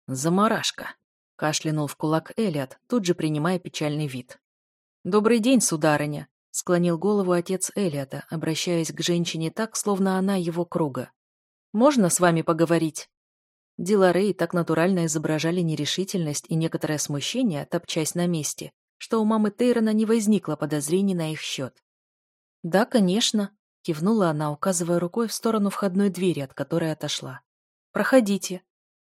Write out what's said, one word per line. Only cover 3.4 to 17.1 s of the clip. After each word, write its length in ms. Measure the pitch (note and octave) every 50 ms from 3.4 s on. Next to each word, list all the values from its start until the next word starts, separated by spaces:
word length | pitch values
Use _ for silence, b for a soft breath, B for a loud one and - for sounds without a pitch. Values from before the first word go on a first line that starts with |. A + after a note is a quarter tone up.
| D3+ F3 F#3 F3
печальный 480 | F3 D#3+ - - D#3 D3+ D3 D3+ D3+
вид. 320 | C#3+ B2+ B2 - - - _ _ _ _ _ _ _ _ _ _ _ _ _ -
«Добрый 360 | F3+ F#3+ G#3+ G#3 A3+ A#3+ A#3
день, 220 | G3+ B3+ C4+ A#3
сударыня!» — 680 | - - E3 D3+ D#3+ D#3 D3 D3 D3 D3 D3 D3 D3+ _ _ _ _ _
склонил 460 | - - - - F3+ F3 F3 F3 E3+
голову 340 | D#3+ F3 G#3 G#3 G3+ F#3+ F3+
отец 400 | F3+ F3 F3 - F#3+ F3+ - - -
Элиота, 500 | G#3 G3+ F3 C#3+ C#3+ C3+ - - C#3+ - -
обращаясь 640 | D#3+ D#3 D3+ D#3+ D#3+ - - F#3 F3 E3 D#3+ D#3
к 100 | D3+ -
женщине 500 | D#3+ - F3 F3 E3+ E3+ - D#3+ D#3+ D#3+
так, 240 | - - A3+ A3 -
словно 420 | - - G#3 G3+ F#3 G3 F#3+ F#3+
она 180 | F#3+ F#3 G3 G3+
его 300 | F#3+ E3+ E3+ D#3+ F3 F3
круга. 460 | F3 - F3 D#3+ C#3+ B2 B2+ A#2+ - _ _ _ _ _ _ _ _ _ _ _ _
«Можно 380 | - G#3 B3 D4 D4 B3 F#3+ E3+
с 100 | - -
вами 220 | F3+ F3 E3 D#3+
поговорить?» 680 | D#3 - E3 D#3+ E3 D3+ E3+ E3 D#3+ D#3 - - - _ _ _ _ _ _ _ _ _ _ _ _ _ _ -
Дилареи 520 | F3 F3+ G#3+ G3 F#3+ F3+ E3+ F3 G3+ G#3 F3+
так 200 | - E3+ E3+ -
натурально 540 | F3 E3 - D#3+ D#3+ E3 F#3 G3 F3 E3
изображали 540 | D#3+ D#3 D#3+ D3+ D3+ D#3 D3+ C#3+ E3 F3 F#3
нерешительность 840 | F3 D#3+ D#3 D3 D3 - - - F#3+ - - F#3 E3 D3 C#3+ - - -
и 60 | E3
некоторое 440 | D#3+ D#3+ D#3+ - E3 - D3+ D#3 C#3+
смущение, 640 | - -